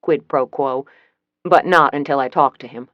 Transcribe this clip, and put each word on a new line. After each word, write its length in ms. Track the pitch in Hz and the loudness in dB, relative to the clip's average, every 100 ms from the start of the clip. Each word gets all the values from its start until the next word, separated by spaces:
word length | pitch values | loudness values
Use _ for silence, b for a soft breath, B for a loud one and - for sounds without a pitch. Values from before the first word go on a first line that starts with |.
Quid 260 | - 151 - | -2 -4 -2
pro 180 | 147 127 | -4 -4
quo, 400 | - 139 131 139 b b b _ _ | -4 -4 -4 -8 b b b _ _
but 220 | 180 185 - | 2 2 4
not 280 | 175 147 | 2 2
until 260 | 143 143 139 | 0 -4 -2
I 80 | 131 | -2
talk 300 | - 139 - | 0 0 0
to 100 | 120 | -18
him. 200 | - 127 | -16 -18